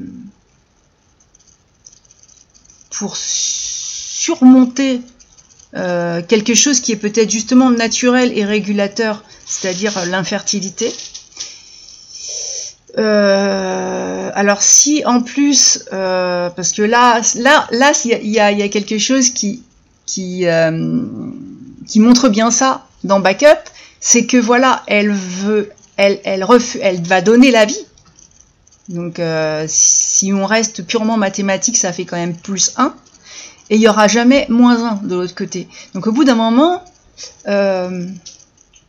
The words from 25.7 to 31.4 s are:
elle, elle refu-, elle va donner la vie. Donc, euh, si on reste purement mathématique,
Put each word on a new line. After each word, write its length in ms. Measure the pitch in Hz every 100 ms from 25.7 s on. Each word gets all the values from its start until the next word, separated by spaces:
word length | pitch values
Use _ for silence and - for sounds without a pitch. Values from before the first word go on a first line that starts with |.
| - _ -
elle, 240 | 196 196
elle 200 | - 190
refu-, 360 | 190 240 - 220
elle 200 | 196 180
va 200 | 170 185
donner 300 | 180 233 262
la 120 | 233
vie. 220 | 214 381 349 _ _ _ _ _ _ _ _ _ -
Donc, 320 | 175 175 170
euh, 440 | 165 160 156 156 156
si 640 | - - - - - 196
on 120 | 196
reste 400 | 196 226 220 -
purement 320 | 170 226 220 226
mathématique, 600 | 190 196